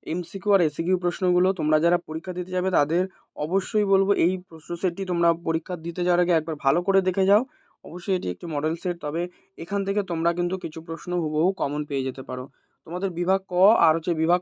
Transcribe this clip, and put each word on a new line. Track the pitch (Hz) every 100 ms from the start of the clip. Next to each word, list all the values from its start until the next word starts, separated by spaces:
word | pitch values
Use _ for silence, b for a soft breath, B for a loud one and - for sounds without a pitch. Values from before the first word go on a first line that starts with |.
| -
এমসিকিউ | 170 175 196 208
আর | 202
এসিকিউ | 165 151 170 185
প্রশ্নগুলো। | 175 170 180 180 180
তোমরা | 190 151 156
যারা | 165 175
পরীক্ষা | 165 156 175
দিতে | 180 180
যাবে | 185 185
তাদের | 180 147 165 185 b b -
অবশ্যই | 151 190 185 214
বলবো | 202 196 196
এই | 202 165 185
প্রশ্ন | 180 160 - 175
সেটটি | 185 170
তোমরা | 185 175 170
পরীক্ষা | 170 170 160 - 180
দিতে | 165 170
যাওয়ার | 175 175
আগে | 175
একবার | 165 156 151
ভালো | 135 156
করে | 180 190
দেখে | 185 185 190
যাও। | 202 262 b b b
অবশ্যই | 151 170 190 185
এটি | 180
একটি | 175 170
মডেল | 151 151 165
সেট, | 185 175
তবে | 151 156 180 b b -
এখান | 165 202
থেকে | 196 202
তোমরা | 190 165 165
কিন্তু | 170 175 185
কিছু | 170 165
প্রশ্ন | 165 165 -
হুবহু | 175 160 151 175
কমন | 190 147 147
পেয়ে | 147 139
যেতে | 131 127
পারো। | 131 127 127 _ _ _
তোমাদের | - 175 190
বিভাগ | 170 175 190 190
ক | 180 190 226
আর | 165 160
হচ্ছে | 160
বিভাগ | 165 160 180